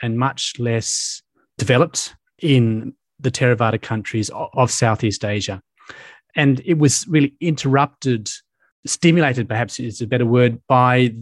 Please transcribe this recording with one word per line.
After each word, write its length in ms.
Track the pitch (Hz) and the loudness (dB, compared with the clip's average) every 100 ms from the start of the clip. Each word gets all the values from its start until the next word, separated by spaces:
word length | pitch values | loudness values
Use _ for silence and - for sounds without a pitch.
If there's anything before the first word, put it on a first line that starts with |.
and 160 | 117 117 | -6 -2
much 340 | 135 135 - - | -2 -2 -10 -4
less 640 | 120 113 - - - - _ _ _ - | -2 -2 -4 -6 -8 -10 _ _ _ -8
developed 580 | 107 - 165 - - _ _ _ | 0 2 2 -2 -10 _ _ _
in 540 | 165 131 113 110 113 - _ _ | 2 4 4 0 -6 -14 _ _
the 120 | 135 | -6
Theravada 500 | - 127 113 113 110 | 0 0 2 0 -2
countries 480 | - 110 104 113 104 | -4 -8 -4 -6 -6
o-, 200 | 104 - | -8 -8
of 160 | - 127 | 0 0
Southeast 560 | - 117 107 113 98 104 | 2 0 0 -2 -4 -6
Asia. 360 | 104 98 95 _ _ - - - - _ - | -4 -6 -10 _ _ -20 -20 -20 -20 _ 0
And 260 | 143 127 | 2 2
it 140 | - 160 | 0 2
was 300 | 147 - - | 2 2 0
really 280 | 156 143 - | 2 0 -2
interrupted, 880 | 170 151 139 135 143 _ 135 117 107 - _ _ _ _ - | -4 -2 0 2 0 _ -4 -4 -6 -14 _ _ _ _ -10
stimulated, 640 | - 170 165 147 123 110 | 2 4 4 2 0 -4
perhaps 300 | 110 117 - | -4 -4 -6
is 220 | 123 104 | -10 -8
a 60 | 110 | -4
better 180 | 123 120 | 0 2
word, 340 | 123 123 117 _ | 4 4 0 _
by 460 | 131 123 127 127 113 | 4 6 4 2 -2